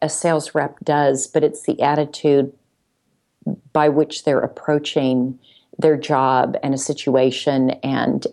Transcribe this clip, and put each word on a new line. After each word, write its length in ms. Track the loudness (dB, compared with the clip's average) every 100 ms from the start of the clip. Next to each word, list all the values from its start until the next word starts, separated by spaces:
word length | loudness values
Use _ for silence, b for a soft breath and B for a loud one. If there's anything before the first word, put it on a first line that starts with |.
a 60 | -6
sales 460 | -2 0 0 -2
rep 220 | -2 -4 -4
does, 420 | -2 2 2 0 -2
but 160 | 0
it's 200 | 0 0
the 180 | -4 0
attitude 720 | 0 0 -2 -2 2 2 2 -6 _ _ _ _ _ _ _ _ -10 -10 _
by 160 | 2 2
which 360 | 4 0 -2
they're 160 | -2 0
approaching 960 | -2 -4 -2 -2 0 -2 0 0 -2 -6 b b b 0
their 180 | 2 2
job 600 | 0 0 2 2 0 -2
and 120 | -4
a 40 | -4
situation 920 | -4 -4 0 2 2 0 -2 0 0 -2
and 440 | -4 -2 -2 -2 -2